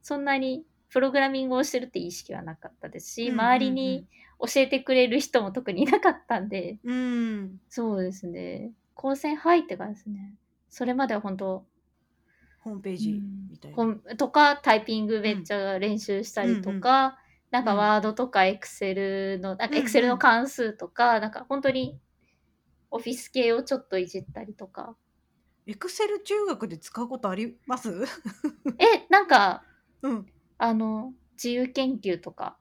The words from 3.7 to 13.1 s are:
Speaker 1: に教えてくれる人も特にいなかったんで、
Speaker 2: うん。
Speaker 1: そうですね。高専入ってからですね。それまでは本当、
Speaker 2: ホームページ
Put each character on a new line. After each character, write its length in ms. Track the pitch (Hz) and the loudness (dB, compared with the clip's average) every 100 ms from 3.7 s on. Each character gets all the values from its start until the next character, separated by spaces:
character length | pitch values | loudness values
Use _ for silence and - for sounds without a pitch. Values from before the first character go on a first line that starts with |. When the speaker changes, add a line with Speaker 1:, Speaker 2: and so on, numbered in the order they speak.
Speaker 1:
に 360 | 262 262 262 - _ - _ | 0 -2 -4 -8 _ -20 _
教 200 | 233 277 | 0 2
え 40 | 262 | 4
て 140 | 262 | 2
く 120 | 262 | 2
れ 140 | 254 247 | 4 4
る 140 | 240 | 2
人 200 | - 247 | 2 2
も 100 | 196 | 2
特 180 | 220 254 | -6 -6
に 120 | 180 | 0
い 20 | |
な 160 | 254 403 | 2 4
か 100 | 381 | 4
っ 60 | - _ | 2 _
た 140 | 226 | -4
ん 80 | 202 | -2
で、 300 | 196 175 208 | -6 -6 -10
Speaker 2:
う 100 | 240 | -6
ん。 680 | 254 254 240 233 214 190 190 _ | -4 -2 -2 -2 -4 -8 -14 _
Speaker 1:
そ 280 | - 226 202 | -6 -2 -2
う 60 | |
で 80 | 185 | -2
す 160 | 190 180 | -6 -10
ね。 460 | 180 175 175 220 226 _ | -10 -10 -10 -12 -14 _
高 200 | - 269 | -8 -4
専 220 | 277 302 302 | -2 -4 -2
入 240 | 330 349 | 4 4
っ 20 | |
て 120 | 330 180 | 2 -8
か 80 | |
ら 60 | 202 | -8
で 60 | 208 | -12
す 140 | 214 | -12
ね。 240 | 202 196 208 _ _ _ | -12 -12 -18 _ _ _
そ 160 | - | -6
れ 100 | 247 | -2
ま 120 | 254 262 | 0 0
で 80 | |
は 60 | 214 | -2
本 160 | 208 190 | -4 -6
当、 280 | 190 190 _ _ _ _ _ _ _ _ _ _ | -4 -6 _ _ _ _ _ _ _ _ _ _
Speaker 2:
ホ 140 | 226 | -14
ー 20 | |
ム 60 | 202 | -10
ペ 140 | 196 | -8
ー 20 | 180 | -6
ジ 260 | 214 | -4